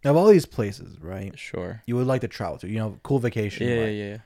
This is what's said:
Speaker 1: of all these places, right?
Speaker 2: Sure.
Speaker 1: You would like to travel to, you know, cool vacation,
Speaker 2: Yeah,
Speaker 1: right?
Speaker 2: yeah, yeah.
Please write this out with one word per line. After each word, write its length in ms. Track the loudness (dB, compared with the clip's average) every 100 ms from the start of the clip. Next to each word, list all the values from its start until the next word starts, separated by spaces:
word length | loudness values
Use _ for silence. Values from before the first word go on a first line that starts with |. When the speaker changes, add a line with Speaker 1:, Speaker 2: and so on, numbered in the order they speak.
Speaker 1:
of 120 | 4 6
all 100 | 8
these 180 | 8 6
places, 520 | -4 -4 -6 -16 -16
right? 360 | -12 -10 -10 -12
Speaker 2:
Sure. 440 | -12 -10 -8 -10 -4
Speaker 1:
You 100 | -2
would 100 | 0
like 160 | 0
to 60 | -2
travel 300 | -6 -8 -8
to, 100 | -6
you 100 | -4
know, 200 | -6 -8
cool 160 | -2 0
vacation, 480 | 0 -2 -4 -2 -2
Speaker 2:
Yeah, 120 | 0
Speaker 1:
right? 80 | -2
Speaker 2:
yeah, 200 | -4 -8
yeah. 80 | -10